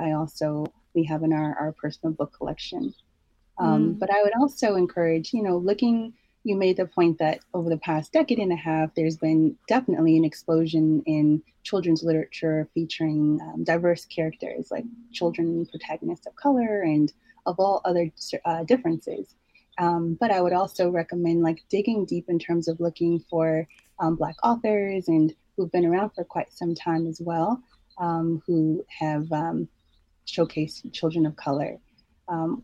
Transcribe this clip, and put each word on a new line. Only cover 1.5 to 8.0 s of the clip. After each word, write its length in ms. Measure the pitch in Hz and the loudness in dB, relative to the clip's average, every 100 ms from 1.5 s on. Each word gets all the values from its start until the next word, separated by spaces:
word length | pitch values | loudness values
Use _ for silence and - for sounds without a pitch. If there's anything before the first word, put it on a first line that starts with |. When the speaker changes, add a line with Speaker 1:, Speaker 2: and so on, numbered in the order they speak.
| 147 | -2
Speaker 1:
our 160 | 151 | -6
personal 400 | - 151 - 160 | -6 -8 -6 -6
book 220 | 156 - - | -4 -6 -6
collection. 560 | - 156 - 349 - - _ _ _ _ _ - | -10 -8 -10 -8 -8 -8 _ _ _ _ _ -4
Um, 360 | 165 156 160 | 2 4 2
Speaker 2:
Mm. 40 | - | 0
Speaker 1:
but 100 | 190 | 0
I 120 | 202 | 4
would 100 | 208 226 | 4 2
also 340 | 285 - 226 | 0 2 0
encourage, 580 | 190 175 175 165 165 160 | 2 2 2 2 2 0
you 100 | 226 | -2
know, 140 | 202 175 | 0 0
looking, 580 | 185 208 240 226 226 - _ _ | 2 2 2 2 -2 -12 _ _
you 140 | 220 196 | -2 2
made 220 | 185 185 | 2 2
the 80 | 180 | 0
point 320 | - 170 160 | 2 2 4
that 220 | 156 - _ | 0 -2 _
over 140 | 180 165 | -4 -2
the 80 | 160 | -2
past 360 | 175 156 | -2 -4